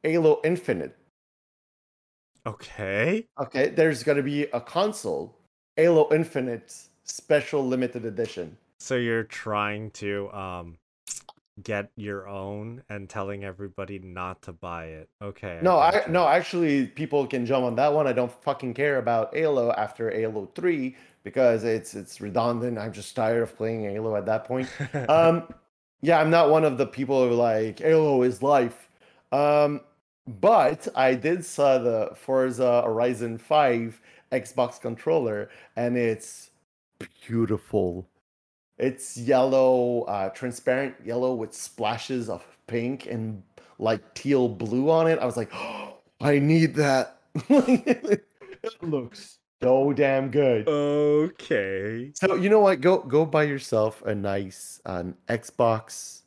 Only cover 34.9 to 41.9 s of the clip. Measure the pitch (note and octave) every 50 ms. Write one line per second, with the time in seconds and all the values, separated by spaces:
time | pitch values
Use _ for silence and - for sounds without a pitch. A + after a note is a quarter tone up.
34.9 | A#2 A2+ - D#3+ E3 D#3+ B2+ A2+ G#2+ G#2 G#2 - - - - _ _ A2+ A#2+ B2
35.9 | B2 B2 A#2+ A2+ A2 G#2+ - - - - - _ _ _ _ _ _ _ _ _
36.9 | _ _ - - _ _ - - A2+ A#2 A2+ F#2+ A2 - - - - G#2 F#2 F2+
37.9 | F2 F2+ - _ _ _ _ _ _ _ _ _ _ _ _ _ _ - - C3+
38.9 | C3 - - - - A#2+ A#2+ B2 C3+ B2+ C3 C3+ C3 C3 C3 B2+ B2+ B2 B2 B2
39.9 | A#2+ A#2+ - - G2+ G2+ F#2+ F#2+ - - C3 B2 A#2+ - - C3 B2+ C3 C#3 C3+
40.9 | C3 - - G#2 A#2 B2 B2+ B2+ B2+ A2+ A2 G#2+ - - - - - - A2+ G#2